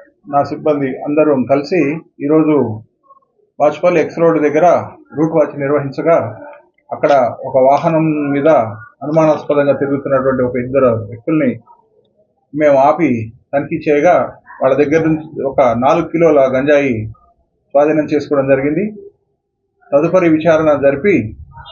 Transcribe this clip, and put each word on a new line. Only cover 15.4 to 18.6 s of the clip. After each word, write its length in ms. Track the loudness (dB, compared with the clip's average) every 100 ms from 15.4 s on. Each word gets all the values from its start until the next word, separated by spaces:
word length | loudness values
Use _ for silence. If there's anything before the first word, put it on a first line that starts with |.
ఒక 180 | -6 0
నాలుగు 460 | 0 2 0 0 -2
కిలోల 340 | 2 4 4
గంజాయి 680 | 2 0 2 2 2 -4 -8 -14 _ _ _ _ _
స్వాధీనం 340 | 0 2 0
చేసుకోవడం 440 | 0 -2 -2 -2 2
జరిగింది. 440 | 2